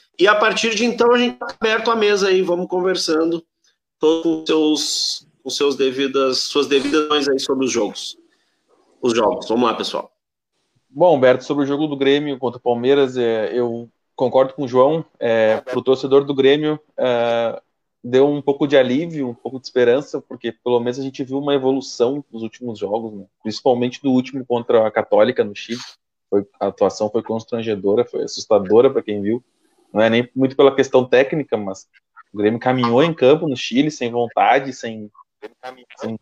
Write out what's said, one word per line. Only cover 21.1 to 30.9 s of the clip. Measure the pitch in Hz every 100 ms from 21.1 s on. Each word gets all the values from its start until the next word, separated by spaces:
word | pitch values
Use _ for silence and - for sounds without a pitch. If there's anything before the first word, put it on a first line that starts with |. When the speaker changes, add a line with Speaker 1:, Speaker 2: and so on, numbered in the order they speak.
| 131
Speaker 2:
viu | 127 135
uma | 143
evolução | 143 131 135 127 - 120 143 -
nos | 113
últimos | 113 - 123 107
jogos, | 101 107 113
né? | 104 98 _
Principalmente | 107 104 139 120 123 123
do | 139
último | 127 127 139 127
contra | 120 117 117 110
a |
Católica | 113 104 104 113 123
no | 110 101
Chile. | - 120 - - _ _ _
Foi, | 101 98 _
a | 101
atuação | - 98 - 107
foi | 117
constrangedora, | 107 113 - 117 113 104 98 110 120
foi | -
assustadora | - - - 104 95 107 131
pra | 123
quem | 107 104
viu. | 101 120 - _ _ _ _
Não | 101
é | 113
nem | 113 123 131
muito | 131 -
pela | 143
questão | 135 131